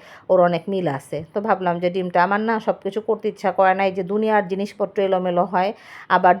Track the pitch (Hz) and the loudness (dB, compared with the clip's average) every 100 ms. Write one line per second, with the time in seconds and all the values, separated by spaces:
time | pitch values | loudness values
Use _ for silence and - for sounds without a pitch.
0 | - - - 185 175 170 196 190 170 135 | -8 -16 0 4 4 2 -4 -4 -2 -4
1 | - 147 160 214 220 185 180 170 175 185 | -8 -10 -8 -6 0 0 0 -2 -2 -2
2 | 180 175 180 208 220 220 214 180 196 214 | -2 2 2 0 -2 -2 -2 -4 -6 -6
3 | 214 214 214 - 196 180 190 190 196 185 | -4 -4 -4 -4 -2 2 2 2 0 -2
4 | 185 208 220 214 180 190 202 - 190 - | -4 -2 2 0 0 -6 -6 -6 -4 -2
5 | 196 185 185 175 185 185 190 226 - - | 0 0 0 0 0 0 -2 -6 -18 -20
6 | - 185 185 180 | 0 4 4 4